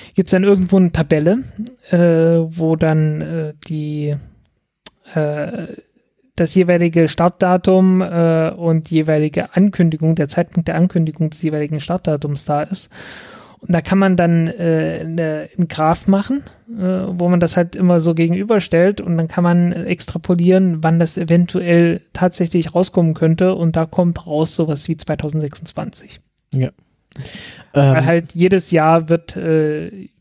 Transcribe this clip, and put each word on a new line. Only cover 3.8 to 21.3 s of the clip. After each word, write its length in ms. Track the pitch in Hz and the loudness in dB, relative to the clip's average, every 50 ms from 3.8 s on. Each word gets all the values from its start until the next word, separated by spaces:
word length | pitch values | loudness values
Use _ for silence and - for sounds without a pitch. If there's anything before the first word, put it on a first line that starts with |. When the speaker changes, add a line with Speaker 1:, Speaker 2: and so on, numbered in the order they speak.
| 151 151 151 151 147 147 147 139 - - - _ _ _ _ _ _ _ _ _ - - _ _ _ - | -8 -8 -6 -6 -4 -4 -6 -6 -8 -14 -20 _ _ _ _ _ _ _ _ _ -20 -20 _ _ _ -8
Speaker 1:
äh, 540 | - 160 151 147 147 151 147 170 240 - 165 - - - - _ _ _ _ _ _ _ _ _ - | -4 -4 -2 -2 -4 -6 -8 -8 -8 -10 -12 -12 -16 -18 -20 _ _ _ _ _ _ _ _ _ -4
das 180 | - 170 160 - | -2 -2 0 2
jeweilige 520 | 185 180 175 180 170 175 170 165 170 165 | 2 2 4 4 2 2 2 2 2 2
Startdatum, 920 | 151 - - 170 180 - - 190 180 180 180 - 190 185 185 185 185 185 185 | 2 2 0 0 0 2 2 2 2 2 2 2 4 4 4 6 4 4 2
äh, 500 | 185 175 170 170 170 165 165 160 160 160 - | 0 0 0 0 2 2 2 2 0 -2 -4
und 340 | 175 170 165 160 160 160 - | -4 -2 0 0 0 -2 0
jeweilige 640 | 165 160 156 160 156 151 151 151 147 170 - - - | 0 0 2 2 2 0 0 0 -2 -4 -4 -2 0
Ankündigung, 600 | 175 196 208 185 - 175 165 156 156 160 160 165 | 2 2 2 2 2 0 2 2 0 0 0 0
der 140 | 165 147 143 | 0 -2 -2
Zeitpunkt 400 | - 180 170 - - 175 165 - | -2 -4 -4 -2 -2 -4 -2 -2
der 80 | 165 | 0
Ankündigung 520 | 160 175 185 - 180 160 156 151 - 160 156 | 0 0 0 2 0 -2 -2 -2 -4 -4 -4
des 140 | 156 - | -4 -6
jeweiligen 380 | - 156 151 151 151 147 151 147 | -6 -4 -4 -4 -4 -4 -6 -8
Startdatums 680 | 143 - 175 185 - 175 151 143 151 147 143 139 - | -6 -6 -6 -4 -2 -2 -4 -2 -4 -6 -6 -6 -4
da 160 | - 147 147 | -4 -2 -2
ist. 280 | 151 - 190 - - - - - - - - - - - - - - - - _ | -2 -4 -8 -12 -12 -18 -20 -20 -20 -20 -20 -20 -20 -20 -20 -20 -20 -20 -20 _
Und 120 | - - 175 | -6 -2 -2
da 80 | 165 | -2
kann 160 | - - 190 196 | 0 0 0 2
man 180 | 196 190 185 | 2 2 2
dann, 300 | 180 175 170 170 165 160 | 2 2 2 2 2 0
äh, 580 | 165 - - 175 165 160 160 160 156 165 - 160 | -2 -4 -4 -2 0 0 0 0 -2 -4 -6 -8
ne, 460 | 160 165 170 165 156 156 151 151 - - | -8 -6 -4 -4 -4 -4 -6 -8 -10 -4
einen 140 | - 175 165 | -4 -4 -4
Graph 380 | - - 156 156 170 - - | -2 -2 0 0 0 0 0
machen, 360 | - 196 196 208 - 269 285 - - - _ _ 233 | 0 0 0 0 -2 -4 -6 -6 -10 -20 _ _ -16
äh, 100 | 233 214 185 185 185 185 185 190 | -10 -6 -4 -2 -2 -2 -4 -6
wo 200 | 185 175 175 175 | -4 -2 0 2
man 120 | 180 175 | 2 2
das 180 | 175 165 - 180 | 2 2 2 0
halt 180 | 175 175 - | 0 -2 -2
immer 240 | - 185 180 175 170 | 0 2 4 4 4
so 140 | 160 170 165 | 2 0 0
gegenüberstellt 880 | 160 165 165 175 190 202 220 226 202 - - - 165 175 196 208 208 | 0 0 0 0 -2 0 0 0 0 0 0 2 2 2 2 0 -2
und 160 | 190 180 170 165 | -4 -4 -2 -2
dann 100 | 165 160 | -2 -2
kann 160 | - - 175 | -2 0 2
man 280 | 175 175 175 175 175 | 2 4 4 2 2
extrapolieren, 1080 | 180 170 180 - 180 - - - - 165 - - 180 170 170 180 185 190 190 180 165 160 | 0 -4 -4 -6 -6 -6 -6 -10 -10 -8 -2 -2 0 2 4 4 4 4 4 2 0 0
wann 160 | 156 160 165 165 | 0 0 2 2
das 200 | 170 160 - 165 | 0 0 -2 -4
eventuell 840 | 170 165 | -2 2